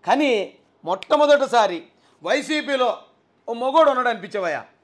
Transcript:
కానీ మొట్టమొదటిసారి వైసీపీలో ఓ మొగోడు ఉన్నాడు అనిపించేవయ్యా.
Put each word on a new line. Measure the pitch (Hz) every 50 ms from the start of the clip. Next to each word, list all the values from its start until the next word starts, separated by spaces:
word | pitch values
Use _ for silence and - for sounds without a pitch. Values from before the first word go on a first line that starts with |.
| _
కానీ | 170 214 277 302 277 240 208 185 - - _ _ _ _ _ -
మొట్టమొదటిసారి | 160 180 190 - _ 311 294 294 285 294 285 269 254 233 240 214 196 175 165 - _ _ _ _ _ _ _
వైసీపీలో | 147 170 - 294 233 - 311 302 262 240 277 262 254 233 - - - _ _ _ _ _ _ _ _ -
ఓ | 233 233
మొగోడు | 247 262 269 320 320 285
ఉన్నాడు | 277 254 247 240
అనిపించేవయ్యా. | 233 196 175 190 - 208 185 170 147 123 98 - _ _